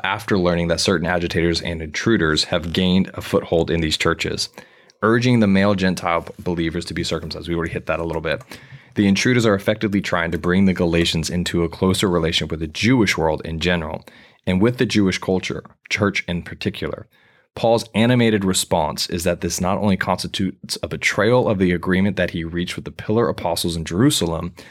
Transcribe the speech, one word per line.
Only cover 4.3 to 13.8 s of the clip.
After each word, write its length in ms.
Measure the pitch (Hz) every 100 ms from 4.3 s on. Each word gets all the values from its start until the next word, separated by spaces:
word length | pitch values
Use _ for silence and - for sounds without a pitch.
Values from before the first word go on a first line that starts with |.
| - - - - _ _ _
urging 380 | 107 120 123 120
the 80 | 104
male 280 | 95 98 101
Gentile 460 | 92 85 92 85
b-, 100 | 82 -
believers 460 | 90 85 82 85 85
to 80 |
be 100 | 82
circumcised. 440 | 82 82 82 80 80
We 80 | 82
already 180 | 80
hit 120 | 80 -
that 120 | 80
a 40 |
little 180 | 82 82
bit. 200 | 80 71 - - - - - -
The 120 | 101
intruders 380 | 98 131 123 113
are 100 | 98
effectively 460 | 104 107 110 101
trying 300 | 90 87 82
to 60 | 82
bring 280 | 85 90 98
the 80 |
Galatians 560 | 87 87 85 85 87 78
into 340 | 87 85 87
a 60 | 82
closer 400 | - 92 92 104
relationship 420 | 87 80 - 78
with 80 | 80
the 80 | 80
Jewish 500 | 80 104 131 98 -
world 240 | 80 78 -
in 140 | 80
general, 420 | 85 87